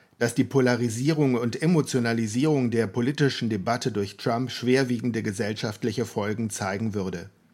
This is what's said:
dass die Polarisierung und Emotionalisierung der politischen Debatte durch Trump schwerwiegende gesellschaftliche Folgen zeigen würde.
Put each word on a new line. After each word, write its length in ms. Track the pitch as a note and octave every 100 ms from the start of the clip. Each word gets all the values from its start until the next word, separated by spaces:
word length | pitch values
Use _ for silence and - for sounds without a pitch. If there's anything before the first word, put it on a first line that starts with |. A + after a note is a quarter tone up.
| _ _
dass 160 | A#2
die 80 | -
Polarisierung 960 | A2+ C#3 B2+ A#2+ A#2+ A2 C#3 D#3 C#3 B2
und 260 | A#2+ -
Emotionalisierung 1120 | D#3 E3 - C3 A#2 A#2 A2 A2+ D3+ D3 B2
der 160 | A2+ A2
politischen 600 | A#2+ A#2 D3 C#3 - A#2
Debatte 440 | G#2+ F#2 B2 B2+
durch 240 | G#2+ G2+ -
Trump 340 | - A#2 B2+
schwerwiegende 720 | - A#2+ C3 C3 A#2+ B2 A2+
gesellschaftliche 800 | A2 G2 G#2+ A2 A2+ G#2 A#2+ G#2
Folgen 460 | A2 - G2+ G#2+ A2
zeigen 440 | - G2 G2 A2
würde. 360 | G#2 F#2+ F2+ F#2 _ _